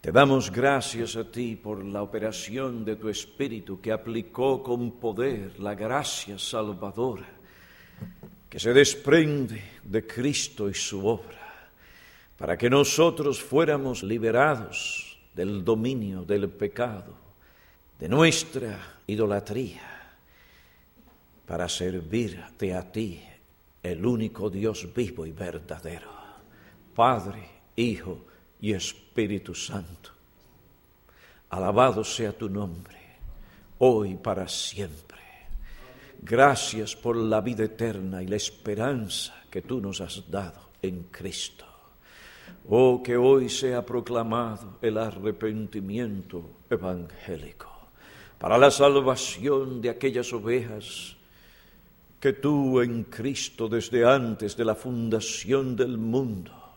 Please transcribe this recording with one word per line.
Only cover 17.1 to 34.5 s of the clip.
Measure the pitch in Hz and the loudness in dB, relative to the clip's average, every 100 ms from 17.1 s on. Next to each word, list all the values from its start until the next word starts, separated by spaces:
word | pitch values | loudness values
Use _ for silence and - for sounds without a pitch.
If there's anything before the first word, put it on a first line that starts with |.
| - - _ _ _ _ _ _ _ | -20 -20 _ _ _ _ _ _ _
de | 78 | 0
nuestra | 127 165 160 - 135 120 101 - - - | 6 6 4 -4 -6 -6 -10 -14 -16 -6
idolatría, | 104 107 101 - 107 117 80 - - - _ _ _ - - _ _ _ _ - _ _ _ - | 0 2 0 -2 -6 -6 -10 -18 -18 -20 _ _ _ -20 -20 _ _ _ _ -20 _ _ _ -10
para | 85 87 | -6 -4
servirte | - 90 92 80 110 110 80 - - 98 | -2 -4 -4 -2 -2 -2 -6 -16 -6 -4
a | 90 87 | -4 -6
ti, | 110 110 80 - - _ _ _ _ | -6 -6 -8 -18 -20 _ _ _ _
el | 90 82 | -8 -2
único | 104 120 110 - 101 | 0 0 -2 -4 -4
Dios | 95 110 104 87 | -2 -4 -4 -8
vivo | - 107 82 | -4 -4 -6
y | 80 | -12
verdadero, | 80 90 82 80 78 82 82 - - - - - - - - - | -8 -8 -8 -10 -12 -10 -12 -16 -20 -20 -20 -20 -20 -20 -20 -12
Padre, | - 120 120 95 98 - - _ - | 2 4 4 -4 -12 -16 -20 _ -2
Hijo | 120 104 87 85 - - _ _ | 0 0 -8 -12 -14 -20 _ _
y | 104 | -4
Espíritu | 98 - - - - 104 101 - | -2 -4 -10 -6 -2 0 -2 -6
Santo. | 85 - 98 82 85 - - _ _ _ _ _ _ _ _ _ _ - - _ | -10 -8 -8 -10 -16 -20 -20 _ _ _ _ _ _ _ _ _ _ -20 -20 _
Alabado | 92 95 101 131 107 | -4 2 6 4 4
sea | 107 - 110 | -4 -4 -4
tu | - 107 | -4 -6
nombre, | 98 98 85 92 - - - - - - - - - | -4 -6 -8 -14 -20 -20 -16 -14 -14 -18 -20 -20 4
hoy | 127 113 101 | 6 6 2
y | 92 | -2
para | 117 95 | -4 -4
siempre. | 90 | -4